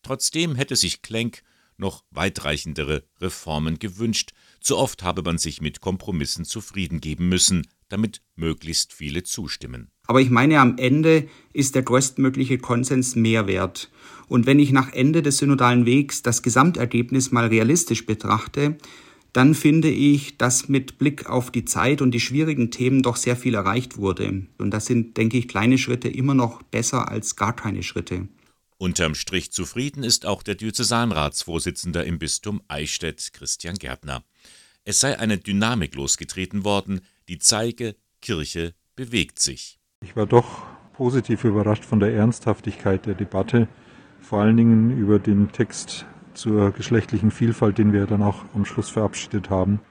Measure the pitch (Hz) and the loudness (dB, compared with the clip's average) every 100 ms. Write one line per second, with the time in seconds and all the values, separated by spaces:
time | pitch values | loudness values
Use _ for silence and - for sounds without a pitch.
0 | - 135 - 156 170 127 139 123 90 - | -8 -6 -4 -2 -2 -2 -2 -2 -2 -4
1 | - 110 120 - _ _ _ _ 98 - | -8 -6 -6 -8 _ _ _ _ -8 -8
2 | _ - 95 - 73 76 80 73 71 73 | _ -4 -4 -4 -4 -4 -6 -6 -4 -4
3 | _ _ 90 - - 76 80 82 107 92 | _ _ -8 -8 -6 -4 -2 -4 -8 -4
4 | 113 104 - _ _ _ - 92 131 - | -2 -2 -6 _ _ _ -4 0 -2 -2
5 | 90 87 85 85 80 - 76 - 95 92 | -4 -4 -2 -2 -4 -6 -8 -6 -6 -6
6 | - 87 71 - 85 113 - 98 90 82 | -4 -4 -4 -6 -8 -10 -10 -6 -4 -4
7 | 78 76 90 90 - 90 76 _ _ 101 | -6 -2 0 2 2 0 -4 _ _ -4
8 | 110 - _ - 80 78 78 80 - - | -4 -6 _ -6 -4 -4 -4 -4 -6 -8
9 | 73 76 - - 69 - 60 62 - _ | -6 -6 -6 -10 -8 -10 -12 -14 -16 _
10 | - 127 127 123 143 151 127 113 127 147 | 2 4 6 4 6 6 4 4 2 4
11 | 160 160 156 - _ - 135 - - 127 | 6 4 2 -16 _ -2 0 0 2 2
12 | 131 - 135 135 127 131 - 120 123 131 | 2 0 0 0 -2 -2 0 -2 2 0
13 | 123 120 113 113 98 95 95 - - _ | 0 2 2 2 0 0 -2 -6 -16 _
14 | - - - 123 120 143 139 135 131 - | -20 -20 0 2 6 6 6 4 2 2
15 | 135 160 143 139 143 135 123 123 120 135 | 2 4 2 0 2 4 4 4 4 4
16 | 143 - 120 113 120 131 160 170 120 120 | 2 -4 -2 -2 0 4 4 2 -2 -2
17 | 120 135 131 123 117 110 110 175 - - | 0 -2 0 0 4 4 4 2 0 -4
18 | - 107 104 107 - - 147 151 - - | -2 -4 0 -2 -2 -2 -2 -2 -14 -20
19 | - _ _ 123 131 151 151 160 160 - | -20 _ _ 4 4 6 4 4 4 4
20 | 143 143 143 - 123 127 - 139 135 - | 4 4 0 -2 0 0 0 -2 -2 -2
21 | 143 147 - 127 123 120 101 - 117 143 | -2 -2 -4 -4 -2 -6 -4 0 0 2
22 | 131 120 - 135 156 143 117 - 127 135 | 2 2 -2 0 0 0 -2 0 2 2
23 | 127 120 127 120 127 113 95 117 123 - | 2 0 -2 -2 0 0 0 -2 -4 -4
24 | 98 90 104 98 95 _ 104 104 - 127 | -2 -2 -4 -4 -8 _ -4 -4 0 0
25 | 113 - 113 127 113 98 113 131 - 123 | 0 -2 0 0 -2 0 4 2 2 -4
26 | 120 - 135 135 117 - - 113 117 156 | -4 -2 2 2 0 -4 -8 -4 -2 -4
27 | - 107 - - 104 - 107 95 92 - | -4 -6 -8 -4 -4 -2 -6 -6 -6 -8
28 | - 90 95 _ _ _ _ _ 92 90 | -8 -8 -8 _ _ _ _ _ -4 0
29 | 87 - - 92 - - 87 120 139 139 | -2 -2 -4 -6 -4 -8 -6 -6 -6 -6
30 | 123 - - 98 - 98 110 104 123 117 | -2 -2 -2 -6 -6 -6 -6 -4 0 0
31 | 117 80 73 - - 82 85 - 90 85 | 0 0 -2 -4 -6 -4 -4 -6 -6 -4
32 | 80 82 78 - 104 101 _ 73 76 - | -4 -6 -4 -6 -6 -10 _ -8 -6 -6
33 | 82 76 - - 67 - 85 87 64 64 | -8 -8 -14 -12 -10 -8 -8 -10 -10 -12
34 | 71 64 _ _ - - _ _ - 101 | -10 -12 _ _ -20 -20 _ _ -4 0
35 | 139 - 110 101 - 101 110 120 73 67 | 0 0 -2 -2 -2 0 0 0 -4 -6
36 | 69 - 78 - 92 104 98 101 95 95 | -4 -4 -6 -8 -6 -4 0 -2 -2 -8
37 | _ _ - 90 - 107 117 117 117 101 | _ _ -16 -2 0 0 -4 -6 -10 -10
38 | _ _ - 90 71 87 82 - _ - | _ _ -6 -4 -4 -6 -8 -10 _ -16
39 | 123 117 - - - 131 - _ _ _ | -4 -2 -2 -2 -6 -6 -16 _ _ _
40 | - - 104 120 - - - - _ - | -10 -4 4 4 4 -14 -18 -20 _ -4
41 | 123 131 - 110 117 104 104 107 - 110 | 0 0 -2 0 0 2 2 0 0 2
42 | 101 113 110 117 - 104 - - 101 95 | 2 4 2 2 -2 -2 -6 -4 -2 -2
43 | - 92 101 95 - 120 110 - - - | -2 -6 -4 -4 2 2 2 -4 -20 -20
44 | - - - 104 107 113 117 113 113 131 | -20 -20 -4 2 4 6 6 6 4 2
45 | 101 104 107 101 101 - 110 - - - | 4 4 4 2 2 0 -4 -4 -12 -14
46 | - - - - 113 107 101 - 104 117 | -16 -20 -20 -8 -2 2 2 0 0 0
47 | - 101 104 - 117 113 110 101 104 101 | 0 0 0 2 -2 2 0 4 4 4
48 | 98 104 104 101 - 104 98 - - - | 2 2 0 -2 -8 -6 -4 -4 -4 -2
49 | 101 - - 101 92 92 92 101 _ | -2 -4 -6 -6 -2 0 2 0 _